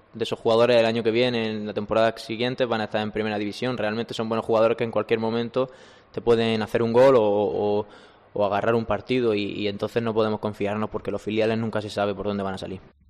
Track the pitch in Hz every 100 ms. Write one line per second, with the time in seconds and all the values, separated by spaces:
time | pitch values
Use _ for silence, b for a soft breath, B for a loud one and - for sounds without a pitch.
0 | _ 113 110 - 117 113 120 120 113 117
1 | 113 113 123 120 110 110 104 104 104 110
2 | 113 113 - 110 120 131 123 113 107 110
3 | 107 110 107 104 104 95 123 120 107 110
4 | 113 - 110 113 110 110 113 117 117 113
5 | 107 113 113 113 117 127 131 B B B
6 | B - 107 117 113 110 104 117 117 117
7 | 135 131 107 101 101 98 104 104 104 B
8 | B B _ - 101 101 110 117 113 104
9 | - 127 117 104 101 92 104 98 107 120
10 | 117 110 107 107 107 104 98 104 107 104
11 | - 98 - 107 110 113 110 110 104 104
12 | 101 98 101 101 98 92 - 92 - _
13 | _